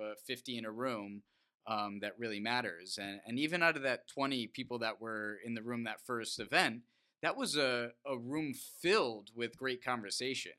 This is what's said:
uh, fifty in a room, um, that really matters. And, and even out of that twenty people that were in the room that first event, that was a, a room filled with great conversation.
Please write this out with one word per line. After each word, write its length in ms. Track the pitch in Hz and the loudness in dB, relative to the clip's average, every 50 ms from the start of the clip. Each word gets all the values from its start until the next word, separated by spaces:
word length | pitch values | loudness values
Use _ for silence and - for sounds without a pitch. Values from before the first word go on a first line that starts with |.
uh, 120 | 107 107 107 - - | -6 -6 -6 -8 -6
fifty 320 | - 127 117 - 131 120 117 | -6 -6 -6 -4 -6 -6 -4
in 80 | 113 | -4
a 60 | 110 | -6
room, 500 | 107 113 127 131 120 107 101 101 101 101 - _ _ _ _ _ _ _ - 113 | -4 -2 -2 -2 -2 -2 -4 -6 -8 -10 -12 _ _ _ _ _ _ _ -6 -2
um, 320 | 110 107 104 101 101 101 | -2 0 0 -2 -2 -4
that 160 | 101 104 98 110 | -4 -4 -4 -4
really 220 | 117 113 107 104 | -4 -2 -2 -2
matters. 580 | 104 113 120 123 120 101 85 85 90 95 - - | 0 2 2 2 2 0 -4 -6 -8 -8 -6 -6
And, 200 | 101 101 98 101 - 110 | -4 -6 -6 -8 -8 -4
and 100 | 117 131 | -2 0
even 240 | 147 156 170 175 | 2 2 4 6
out 140 | 170 165 160 | 6 6 6
of 80 | 147 135 | 6 2
that 240 | 135 123 - - - | 2 2 2 -2 -8
twenty 400 | - 139 139 139 135 127 113 104 | -2 0 2 2 2 0 -2 -2
people 320 | - - 127 117 123 117 | -4 -6 -6 -4 -2 0
that 200 | 113 110 107 - | 0 0 -2 -2
were 380 | 110 113 110 107 107 104 104 98 95 | -4 -6 -4 -2 -4 -4 -6 -6 -6
in 80 | 117 117 | -6 -6
the 80 | 113 | -4
room 220 | 110 120 120 117 117 | -4 -4 -4 -2 -2
that 180 | 110 104 - - | -4 -6 -6 -6
first 340 | - 123 117 110 98 - - | -4 -4 -2 -2 -4 -4 -4
event, 420 | 110 101 135 - 185 127 110 120 - _ _ _ _ _ _ - | -4 4 6 6 6 6 4 -2 -10 _ _ _ _ _ _ -2
that 160 | - 160 170 269 | 0 0 0 2
was 180 | 269 190 143 | 0 0 4
a, 360 | 147 139 127 120 120 120 120 117 _ - | 4 4 6 4 4 0 -2 -6 _ -4
a 120 | 143 135 120 | -2 -2 -2
room 360 | 120 123 143 156 156 143 127 - - - - - | -2 -2 -2 0 0 -2 -2 -6 -8 -12 -10 0
filled 480 | - 170 202 220 160 123 113 104 101 104 113 | 4 6 6 6 6 4 0 -4 -8 -12 -6
with 200 | 117 120 117 117 | -4 -4 -4 -2
great 280 | - 131 131 127 123 - | -2 -2 -2 -2 0 0
conversation. 720 | 131 120 117 104 98 - - 123 131 131 120 - 87 - | 0 0 0 0 -2 -4 -2 0 0 -2 -2 -4 -6 -10